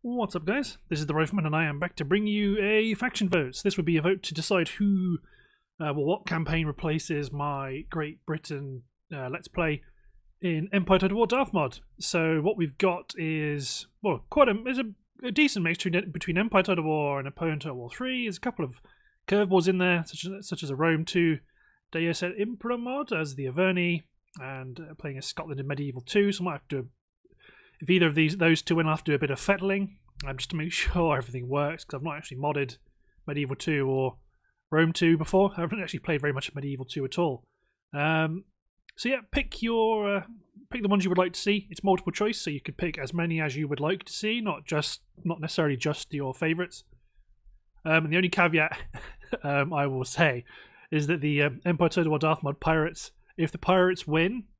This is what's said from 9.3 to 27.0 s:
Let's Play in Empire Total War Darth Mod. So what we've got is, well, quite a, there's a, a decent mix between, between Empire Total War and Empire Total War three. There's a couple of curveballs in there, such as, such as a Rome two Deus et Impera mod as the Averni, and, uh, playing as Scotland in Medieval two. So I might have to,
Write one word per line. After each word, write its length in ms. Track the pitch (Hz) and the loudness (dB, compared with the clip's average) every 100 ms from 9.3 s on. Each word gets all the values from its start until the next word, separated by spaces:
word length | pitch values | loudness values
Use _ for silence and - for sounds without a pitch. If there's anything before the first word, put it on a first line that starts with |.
Let's 160 | 131 - | -8 -6
Play 360 | - 160 147 - _ _ - _ _ | 0 0 0 -6 _ _ -20 _ _
in 280 | 180 160 190 | -2 -2 0
Empire 260 | 202 180 190 | -2 4 4
Total 180 | 190 202 | 4 2
War 120 | 226 | 2
Darth 240 | 247 269 | 2 0
Mod. 260 | 190 139 - - _ | 0 0 -4 -20 _
So 400 | - 175 160 160 | -2 0 2 2
what 160 | 160 220 | 2 2
we've 200 | 165 135 | -2 2
got 360 | 190 175 - - | 2 2 -6 -6
is, 680 | 160 156 151 147 131 - - _ | -4 -2 -2 -2 -4 -8 -10 _
well, 220 | 202 139 - | -2 -2 -2
quite 200 | - 254 | 4 4
a, 60 | 208 | 4
there's 160 | 247 262 | -2 -4
a, 100 | 226 196 _ _ | -4 -8 _ _
a 80 | 254 | -4
decent 320 | 226 294 208 | 2 2 2
mix 220 | 165 170 | -2 -2
between, 260 | 190 170 208 | 0 0 -2
between 260 | 165 - 170 | -8 -2 0
Empire 280 | 220 202 | 4 2
Total 180 | 185 180 | 4 0
War 380 | 156 156 147 139 | 0 0 0 -2
and 80 | 135 | -6
Empire 260 | - 165 | -4 -4
Total 220 | 151 151 127 | -2 -6 -10
War 120 | 120 | -10
three. 360 | - 254 254 | -8 -4 -4
There's 140 | 233 175 | -4 -4
a 20 | |
couple 240 | 247 - | -6 -4
of 160 | 143 123 - _ _ _ - | -6 -8 -20 _ _ _ 0
curveballs 400 | 202 202 185 175 | 2 6 4 4
in 100 | 185 | 2
there, 240 | 180 175 | 4 2
such 200 | 160 156 | -2 -8
as, 240 | 180 196 202 | -10 -10 -8
such 160 | 175 | -8
as 60 | 147 | -6
a 40 | |
Rome 300 | 135 165 160 | 0 2 2
two 340 | 165 180 170 151 - _ _ _ _ | 0 2 2 2 -4 _ _ _ _
Deus 320 | 165 165 165 | -4 -2 -2
et 80 | 180 202 | -4 -4
Impera 400 | 214 233 233 240 | -6 -4 -6 -4
mod 360 | 240 269 294 | -4 -6 -4
as 240 | 185 151 135 | -4 -4 -4
the 80 | |
Averni, 580 | 135 135 185 180 175 170 - _ _ - | -4 0 2 2 2 0 -4 _ _ -14
and, 400 | 131 135 131 123 | -12 -10 -12 -14
uh, 140 | 156 156 | -16 -12
playing 200 | 151 135 | -10 -8
as 80 | - | -10
Scotland 340 | - 160 139 | -10 -8 -8
in 80 | 139 | -6
Medieval 340 | 143 143 127 | -4 -4 -8
two. 300 | 123 208 202 | -2 2 2
So 100 | 196 | 2
I 20 | 180 | -4
might 60 | |
have 140 | 143 _ | -6 _
to, 180 | 139 123 _ | -6 -6 _